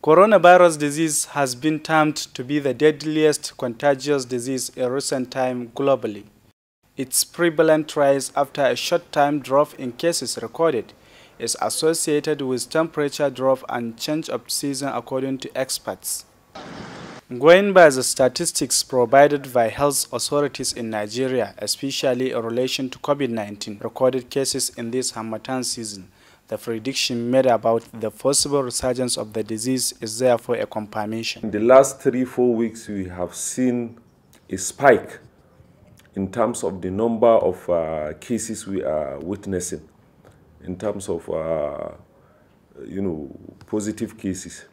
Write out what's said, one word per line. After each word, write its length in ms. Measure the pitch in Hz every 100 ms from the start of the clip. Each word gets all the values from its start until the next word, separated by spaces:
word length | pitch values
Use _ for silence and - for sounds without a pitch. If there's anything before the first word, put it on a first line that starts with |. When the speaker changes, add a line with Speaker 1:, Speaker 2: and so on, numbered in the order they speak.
Speaker 1:
Coronavirus 760 | - 160 208 208 170 180 175 151
disease 460 | 151 147 160 143 -
has 280 | 147 135
been 240 | 123 151 156
termed 380 | 156 160 151 151
to 260 | - -
be 160 | 123 147
the 160 | 139
deadliest 800 | 120 151 147 151 156 156 147 - -
contagious 680 | 127 117 147 139 139 143
disease 440 | 123 127 120 131 120
in 200 | - 127
recent 400 | 131 135 135 127
time 380 | 135 127 127 120 -
globally. 480 | 139 131 113 104 - _ _ _ _ _ _ -
Its 260 | 131 -
prevalent 720 | - - 170 156 160 156 151
rise 380 | - 143 139 131
after 280 | - 143 -
a 120 | 135
short 380 | 123 - 175 -
time 260 | - 143 147
drop 360 | 123 135 147
in 180 | - 131
cases 440 | 117 165 170 123 -
recorded 500 | 113 - 165 123 101 - _ - - _
is 180 | 117 -
associated 800 | 110 - 160 165 - 147 143 147
with 260 | 135 127 -
temperature 600 | 160 165 156 143 - 143
drop 320 | 127 131 131 -
and 280 | 123 117 113
change 320 | - 151 156
of 220 | 123 -
season, 380 | - 143 131 135
according 500 | 120 120 135 135 135
to 100 | - -
experts. 680 | 131 - - 92 - - - _ _ - - - - - - - _ 123
Going 340 | 143 180 202
by 160 | 185 165
the 140 | 131
statistics 800 | 123 - 127 - 131 - 127 -
provided 680 | - 131 120 139 147 147 135
by 160 | 123 113
health 440 | 107 143 139 -
authorities 600 | 123 - 143 143 - 127
in 180 | - 113
Nigeria, 640 | 110 107 110 131 131 101 -
especially 760 | 104 - 139 139 139 123 127
in 100 | 123
relation 480 | 113 117 127 - 131
to 80 | -
covid 320 | - 143 135
nineteen 480 | 113 104 104 - 104
recorded 500 | 113 - 131 127 123
cases 400 | 139 135 135 -
in 200 | - 117
this 220 | 127 120
Harmattan 520 | - 110 110 - 131
season, 460 | 120 - 110 101 92 _ _ _ _
the 100 | 107
prediction 720 | - 113 113 131 - 120 117
made 160 | 131 131
about 360 | 113 113 113 - 117
the 120 | 107
possible 520 | - 131 143 147 143
resurgence 540 | 127 - 131 123 127 -
of 160 | 110
the 100 | 107
disease 520 | 107 110 120 131 120 -
is 160 | 113 110
therefore 380 | 127 117 - 117
a 100 | 104
confirmation. 800 | - 104 110 104 110 113 -
Speaker 2:
In 60 | 110
the 100 | 104
last 420 | 113 131 139 -
three, 240 | 139 123 127
four 280 | - 123
weeks, 320 | 113 117 113 -
we 200 | 104 92
have 260 | 87 87
seen 640 | - - - 127 123 117 117 _ _ _ _ _
a 80 | 95
spike 600 | - - 139 113 - - - _ _ _ _ _ _ _ _
in 160 | - 95
terms 320 | 117 110 117
of 200 | 98 92
the 80 | 92
number 360 | 95 113 117 117
of, 440 | 113 90 90 -
uh, 420 | 87 80 80 76 76
cases 460 | - 113 - 107 -
we 180 | 98
are 340 | - 76 71 71
witnessing, 680 | 80 98 98 95 87 78 - _ _ _ - _ _ _
in 140 | - 92
terms 320 | 107 101 98
of, 180 | 85 -
uh, 580 | 80 80 80 73 71 78 - - _ _ _ _ _ _ -
you 160 | 67 90
know, 340 | 98 78 69 - - - -
positive 520 | 107 104 104 117 -
cases. 480 | 98 92 82 - -